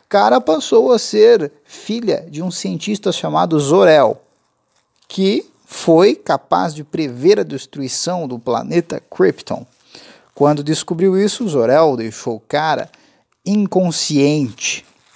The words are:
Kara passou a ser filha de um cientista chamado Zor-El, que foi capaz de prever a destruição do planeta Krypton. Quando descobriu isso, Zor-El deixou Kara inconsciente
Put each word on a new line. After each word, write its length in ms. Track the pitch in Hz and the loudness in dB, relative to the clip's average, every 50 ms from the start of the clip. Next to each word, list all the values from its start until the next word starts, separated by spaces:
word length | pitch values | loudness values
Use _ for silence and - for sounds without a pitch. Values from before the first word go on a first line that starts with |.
| _ - | _ -2
Kara 320 | - 196 208 226 247 254 | 0 2 4 4 2 2
passou 500 | 247 311 311 285 - - - 226 262 262 | 2 0 -2 -2 0 2 2 4 4 4
a 80 | 240 208 | 2 0
ser 540 | - - 208 214 214 233 233 190 147 143 _ _ _ | 0 0 2 4 6 6 6 4 2 -4 _ _ _
filha 600 | - - - - - 220 240 226 190 143 - - - | -18 -16 -12 -10 -8 -8 -6 -4 -4 -4 -4 -6 -10
de 100 | 147 151 | -10 -10
um 100 | 180 180 | -8 -8
cientista 640 | - - - 190 180 160 - 208 208 196 - 190 | -8 -6 -8 -8 -8 -6 -6 -6 -4 -4 -2 -4
chamado 480 | 165 - - 156 151 165 180 175 160 147 | -4 -4 -4 -2 -2 0 0 0 0 0
Zor-El, 600 | 143 139 170 196 190 165 156 147 127 110 110 - _ _ _ _ _ _ _ _ _ _ _ _ _ _ _ _ _ | 0 2 4 4 6 6 6 6 4 2 0 -4 _ _ _ _ _ _ _ _ _ _ _ _ _ _ _ _ _
que 380 | - - 190 190 190 226 339 - _ _ _ _ | -10 -4 -2 0 0 0 -2 -4 _ _ _ _
foi 480 | - - - - 170 160 165 190 226 302 | -16 -14 -4 0 2 4 6 6 4 2
capaz 600 | - - - 147 - _ - 170 180 185 165 147 | 0 -4 -4 -4 -4 _ -2 -2 -2 -2 -4 -6
de 80 | 156 | -10
prever 560 | 143 _ - 165 156 131 120 123 139 185 214 208 | -14 _ -8 -6 -6 -6 -4 0 2 2 4 2
a 60 | 180 | 0
destruição 840 | 147 143 127 - - - 147 135 123 - - - - 92 90 160 | -6 -8 -12 -12 -14 -12 -10 -8 -8 -6 -6 -6 -6 -6 -6 -8
do 120 | 127 123 117 | -8 -10 -8
planeta 640 | - 127 113 117 - - 165 175 170 - - - - - - | -6 -4 -4 -4 -4 -2 -2 -2 -2 -2 -6 -10 -12 -8 -2
Krypton. 520 | - 190 180 - - - - - - - _ _ _ _ _ - - - - - _ _ _ _ | 0 0 0 0 -2 -8 -10 -10 -10 -12 _ _ _ _ _ -20 -20 -20 -20 -20 _ _ _ _
Quando 300 | - 143 147 151 147 143 | 0 2 2 2 0 -2
descobriu 500 | 151 156 - - - 175 165 190 190 185 | -4 -4 -4 -4 -6 -2 0 0 2 2
isso, 320 | 190 208 196 - - 240 | 2 0 -2 -2 -4 -6
Zor-El 480 | 185 147 127 113 117 135 160 165 151 131 117 | -2 -2 0 2 2 4 4 4 2 0 -2
deixou 420 | 113 110 - - - 127 113 110 _ - | -6 -8 -10 -10 -8 -8 -8 -8 _ -6
Kara 400 | 147 147 156 156 143 123 - - _ _ _ _ _ _ _ _ _ _ - | -4 -2 -2 -2 -2 -4 -6 -10 _ _ _ _ _ _ _ _ _ _ -6
inconsciente 1400 | 180 202 214 202 185 - 185 185 170 147 - - - 147 139 139 147 151 151 135 110 107 - - - - - - _ _ _ _ _ _ | -2 -2 -2 -2 0 0 -2 -2 -2 -4 -4 -4 -2 0 2 2 2 2 0 -2 -4 -6 -8 -8 -8 -8 -10 -12 _ _ _ _ _ _